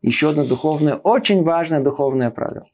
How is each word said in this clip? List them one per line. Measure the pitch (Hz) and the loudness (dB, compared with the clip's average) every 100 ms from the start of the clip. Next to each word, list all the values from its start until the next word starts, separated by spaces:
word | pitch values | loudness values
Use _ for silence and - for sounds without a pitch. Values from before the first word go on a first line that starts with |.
Ещё | 113 120 151 | 0 0 0
одно | 151 131 | 0 0
духовное, | 127 156 151 151 127 | 0 0 0 0 0
очень | 190 240 - 196 | 0 0 2 2
важное | 165 165 160 156 | 2 0 0 0
духовное | 139 139 139 131 120 | 0 0 -2 0 -2
правило. | - - - - | -4 -8 -8 -16